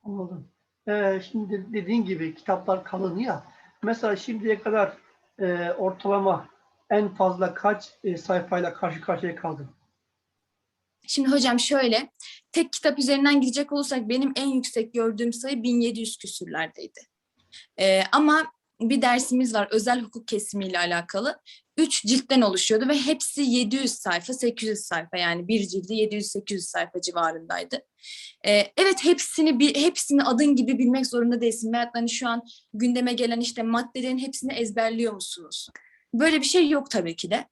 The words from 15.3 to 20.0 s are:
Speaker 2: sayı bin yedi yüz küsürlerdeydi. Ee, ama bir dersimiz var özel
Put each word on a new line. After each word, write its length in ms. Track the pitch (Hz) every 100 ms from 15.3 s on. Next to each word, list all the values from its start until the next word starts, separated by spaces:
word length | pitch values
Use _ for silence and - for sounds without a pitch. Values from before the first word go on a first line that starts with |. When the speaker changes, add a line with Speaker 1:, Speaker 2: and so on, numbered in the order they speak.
Speaker 2:
sayı 300 | 233 254 269
bin 180 | 233 240
yedi 200 | 233 226
yüz 160 | 220 -
küsürlerdeydi. 840 | 196 - 175 156 160 - 156 - _ _ _ _ _ - - -
Ee, 220 | 190 190 185
ama 340 | 277 302 302 320 _ _ _
bir 220 | 226 233
dersimiz 520 | 254 247 254 254 254
var 140 | 220 202
özel 300 | 220 208 247